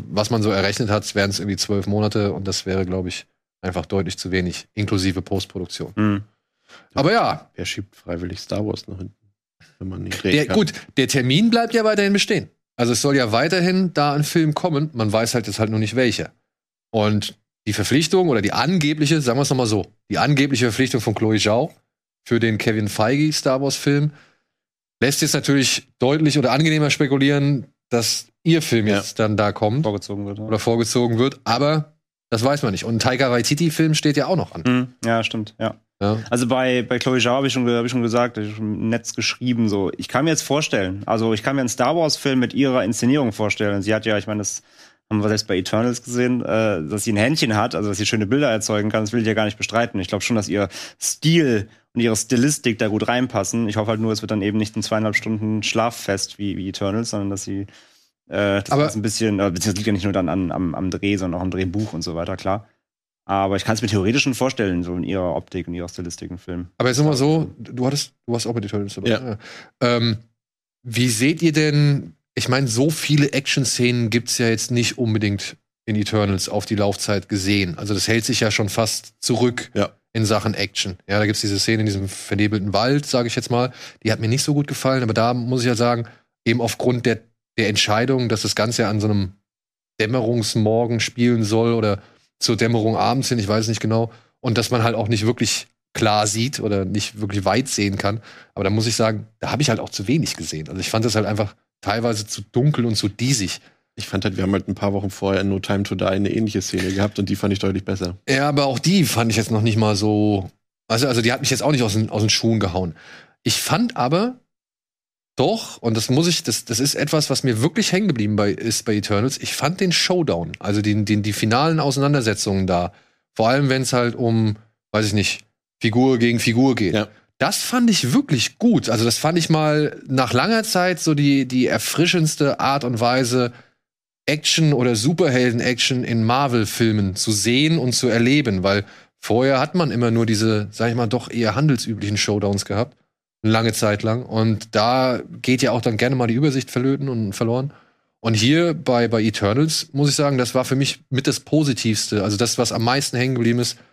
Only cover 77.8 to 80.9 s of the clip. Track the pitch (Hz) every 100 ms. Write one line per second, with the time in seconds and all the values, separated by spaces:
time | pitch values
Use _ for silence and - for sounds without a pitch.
77.8 | 101 98 107 113 113 117 113 104 104 -
78.8 | 110 - - _ - 113 123 120 - 104
79.8 | 98 _ _ 113 107 107 110 101 101 -
80.8 | 101